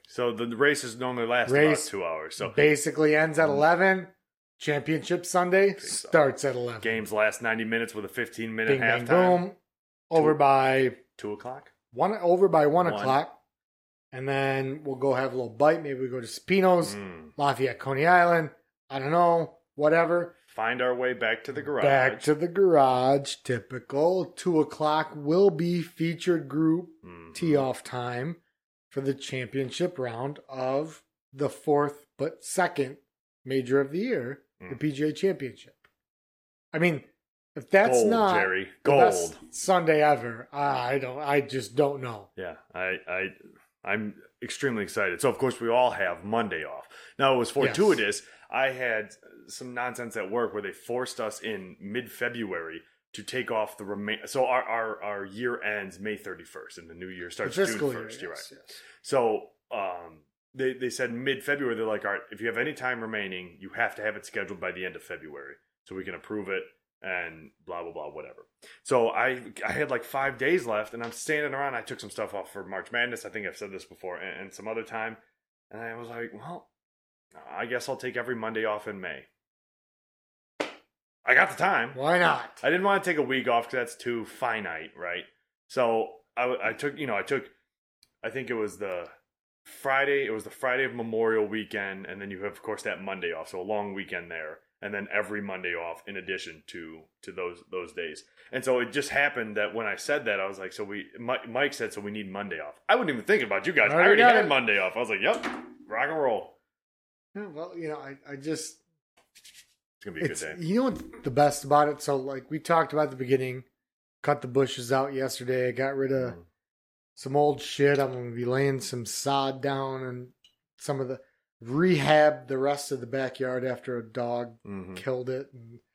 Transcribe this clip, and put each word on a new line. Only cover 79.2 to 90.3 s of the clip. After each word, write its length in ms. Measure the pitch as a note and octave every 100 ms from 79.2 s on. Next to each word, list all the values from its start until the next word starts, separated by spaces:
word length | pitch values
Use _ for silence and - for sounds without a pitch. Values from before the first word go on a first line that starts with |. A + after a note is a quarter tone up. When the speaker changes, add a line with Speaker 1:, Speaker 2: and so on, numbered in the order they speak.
| - _ _ _ _ _ _ _ _ _ _ _ _ - - - _ _ _ _ A#2+
Speaker 1:
I 100 | B2+
got 160 | F#3+
the 60 | -
time. 340 | F#3 F3 B2
Speaker 2:
Why 240 | C3 D3 F3+
not? 420 | E3+ C3+ A2+ -
Speaker 1:
I 60 | C3+
didn't 140 | F3 G3+
wanna 180 | G3
take 140 | F3+ D3+
a 40 |
week 240 | B2+ C3 A#2+
off 180 | A#2 A#2
'cause 80 |
that's 220 | C3 A#2 -
too 300 | B2 A#2 G#2
finite, 720 | - B2 A2 F2+ D#2+ D#2+ -
right? 280 | F2 F2 - _ _ _ _
So 400 | C3 A#2 A2+ A2 - _ A#2+
I, 340 | B2+ B2 G#2+
I 40 |
took, 240 | A2+ C#3+ C#3+
you 80 | C3+
know, 100 | G2+
I 60 |
took, 280 | - C3 - _ _ _ _ _ _ _
I 60 | A2+
think 180 | B2+ A#2+
it 60 | A#2
was 240 | G#2 F#2+
the 280 | G2+ F2+ E2+ - _ _ _ _
Friday, 640 | - - C#3 C3+ C#3 C#3
it 60 | A#2